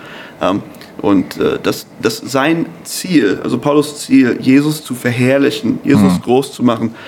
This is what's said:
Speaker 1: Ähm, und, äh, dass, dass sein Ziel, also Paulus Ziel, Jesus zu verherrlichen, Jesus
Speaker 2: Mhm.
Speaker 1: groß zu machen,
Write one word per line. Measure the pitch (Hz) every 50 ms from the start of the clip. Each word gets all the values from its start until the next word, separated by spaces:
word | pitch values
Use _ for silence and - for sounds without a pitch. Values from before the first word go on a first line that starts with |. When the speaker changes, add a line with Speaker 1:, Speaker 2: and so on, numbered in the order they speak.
| - - - - - - - -
Speaker 1:
Ähm, | - 90 95 - - - - - - - - -
und, | - 104 101 - - - - -
äh, | - - - - -
dass, | 95 107 - - - - -
dass | - 226 226
sein | - - 127 127 135 135 156 165 170 - - - - -
Ziel, | - - - - 185 180 147 117 95 78 -
also | - - 131
Paulus | 127 - 143 143 151 143 - - -
Ziel, | - - 131 135 131 120 - -
Jesus | - 131 131 139 143 151 151 151 -
zu | - 127
verherrlichen, | 123 - 123 117 123 123 127 135 139 139 117 - - - - - - -
Jesus | 147 139 107 98 95 90
Speaker 2:
Mhm. | 87 -
Speaker 1:
groß | 113 120 131 139 -
zu | - -
machen, | 120 123 117 104 113 113 113 - -